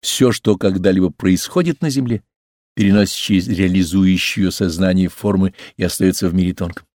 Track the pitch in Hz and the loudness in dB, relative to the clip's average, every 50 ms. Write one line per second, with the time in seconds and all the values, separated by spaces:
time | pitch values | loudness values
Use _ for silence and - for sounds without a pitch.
0 | - - - - 131 123 113 - _ 113 104 92 - 101 95 95 90 101 92 95 | -8 -6 -2 2 2 2 2 0 _ -2 -2 0 0 -2 -2 2 0 2 2 2
1 | 92 90 - _ - 92 92 87 - - - 180 175 170 160 _ - 156 131 135 | 2 0 -2 _ 0 2 2 2 0 -4 -2 -2 0 0 -2 _ -4 -4 -2 -2
2 | 131 120 117 104 _ _ _ _ _ _ _ _ _ _ _ - 107 98 98 104 | -2 -2 -4 -6 _ _ _ _ _ _ _ _ _ _ _ 0 2 4 4 4
3 | 101 92 - - - - 101 95 87 120 107 85 98 92 90 95 92 80 87 98 | 4 2 -2 -8 -4 0 0 0 0 0 -2 0 0 2 2 0 0 2 2 2
4 | 95 92 92 90 - - - 107 95 92 - - 104 87 80 82 95 92 92 95 | 4 4 2 2 0 -4 -2 0 -2 -2 0 -2 -2 -2 0 0 0 0 2 2
5 | 92 87 - - - 104 98 92 95 95 - - - - _ - - 87 - - | 0 0 -4 -4 -4 -2 0 2 0 0 -2 -8 -20 -20 _ -4 -4 -4 -2 0
6 | 92 92 - - - 90 85 92 90 90 92 - 90 90 85 - - _ _ | 0 0 0 0 -2 -2 0 0 0 0 -2 -4 -8 -8 -8 -12 -18 _ _